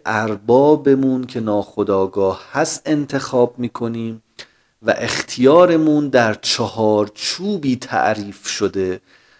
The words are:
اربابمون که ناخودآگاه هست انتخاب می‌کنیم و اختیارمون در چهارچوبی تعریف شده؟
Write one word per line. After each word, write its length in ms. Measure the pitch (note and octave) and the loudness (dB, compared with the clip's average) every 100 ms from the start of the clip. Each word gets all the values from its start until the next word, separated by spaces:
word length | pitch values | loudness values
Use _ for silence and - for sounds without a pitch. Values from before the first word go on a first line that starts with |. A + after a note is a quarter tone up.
| - | -4
اربابمون 1160 | G#2+ A2 G#2 G#2+ B2 C#3+ D3+ C#3 C3+ C3+ C3 | -2 -2 -4 2 4 6 4 4 2 2 -2
که 160 | B2+ B2 | -6 -6
ناخودآگاه 1040 | A2 G#2 G2 - G2+ G2 F#2+ G2+ F#2+ F#2+ - | -2 -2 -2 -4 0 0 0 0 -2 -2 -6
هست 300 | C#3 D#3 - - | -4 -4 -4 -2
انتخاب 720 | D3+ C#3+ C#3 - B2+ A#2+ - | -2 -2 -6 -2 0 0 -2
می‌کنیم 640 | A#2+ - A#2 A#2 A2+ A2+ _ - - _ _ _ | -8 -6 -8 -6 -8 -10 _ -20 -20 _ _ _
و 140 | A2 - | -4 -2
اختیارمون 1120 | A2+ - - - B2+ E3 F3+ E3 D#3 D3+ D3 | -4 -6 -6 2 6 8 6 4 2 0 2
در 240 | B2+ A2+ | 2 2
چهارچوبی 1400 | G#2 - - G#2+ A2+ A2 G#2+ G2+ - - - G3 G3+ C#3+ B2 | -2 -4 -4 -4 0 2 2 0 -6 -8 -6 -6 -4 -2 -4
تعریف 720 | - A2+ - G#2+ G2+ G2 - | -2 -2 0 -2 -6 -12 -10
شده؟ 540 | - G2+ G2 F#2 F#2 _ _ _ | -4 -4 -2 -4 -6 _ _ _